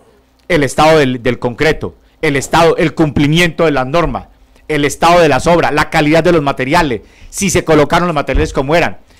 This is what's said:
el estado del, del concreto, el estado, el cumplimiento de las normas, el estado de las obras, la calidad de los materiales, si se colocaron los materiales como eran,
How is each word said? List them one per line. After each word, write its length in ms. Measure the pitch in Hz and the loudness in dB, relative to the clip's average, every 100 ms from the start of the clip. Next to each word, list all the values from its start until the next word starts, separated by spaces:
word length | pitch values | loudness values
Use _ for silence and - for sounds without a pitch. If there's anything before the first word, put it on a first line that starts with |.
| _ _ _ _ - | _ _ _ _ -4
el 160 | 170 | -2
estado 340 | 135 - 156 160 | 0 2 4 4
del, 240 | 131 127 | 2 -2
del 180 | 123 120 | -4 -4
concreto, 560 | 120 113 151 151 95 - _ _ | -4 -2 -2 -2 -8 -12 _ _
el 160 | 156 139 | -4 -4
estado, 400 | - 156 165 156 | -2 2 2 2
el 180 | 156 - | 0 0
cumplimiento 680 | 156 156 147 160 175 - 165 | 0 0 0 2 0 0 0
de 60 | |
las 140 | 139 127 | 0 -2
normas, 440 | 165 156 104 - _ _ _ - | -2 -2 -4 -12 _ _ _ -6
el 160 | 151 143 | -2 -2
estado 340 | - 170 175 | 0 2 4
de 80 | 160 | 4
las 200 | 127 160 | 2 2
obras, 260 | 170 139 | 2 0
la 160 | 147 151 | -2 -2
calidad 340 | 165 151 160 | -2 0 2
de 80 | 160 | 2
los 100 | 156 | 0
materiales, 600 | 143 135 131 170 156 110 - _ - | 0 -4 -2 0 0 -4 -10 _ -16
si 200 | - 196 | -6 -2
se 160 | 180 - | -2 2
colocaron 420 | 151 143 170 175 | 2 2 0 -2
los 80 | 151 | -2
materiales 380 | 135 131 156 | -2 -2 -2
como 220 | 156 135 170 | -2 -2 0
eran, 240 | 131 95 _ _ | -2 -6 _ _